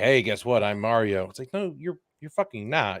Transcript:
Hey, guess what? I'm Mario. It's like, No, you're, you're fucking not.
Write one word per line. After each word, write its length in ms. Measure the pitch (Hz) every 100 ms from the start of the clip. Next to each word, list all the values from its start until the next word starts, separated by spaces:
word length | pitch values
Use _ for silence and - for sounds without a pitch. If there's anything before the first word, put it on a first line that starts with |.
Hey, 220 | 107 135
guess 200 | 113 104
what? 200 | 120 120
I'm 160 | 101 104
Mario. 500 | 107 117 107 98 92
It's 80 | -
like, 160 | 131
No, 220 | 196 196 143
you're, 200 | 165 180 _ _
you're 100 | 151
fucking 360 | - 147 113 104
not. 320 | 151 107 92